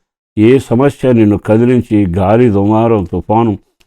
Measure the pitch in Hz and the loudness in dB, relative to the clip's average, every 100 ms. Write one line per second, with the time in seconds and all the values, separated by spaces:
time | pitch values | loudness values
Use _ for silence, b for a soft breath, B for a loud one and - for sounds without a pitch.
0 | _ _ _ - 107 131 - 117 139 131 | _ _ _ 0 2 2 0 -2 -2 -2
1 | 131 117 107 101 - 110 120 123 117 107 | 0 2 2 0 -2 0 2 0 0 -2
2 | 101 85 92 113 123 101 101 110 117 110 | -2 -2 0 2 2 0 0 0 0 -2
3 | 87 92 - 107 117 98 - _ | -4 -8 -4 -2 -2 -4 -10 _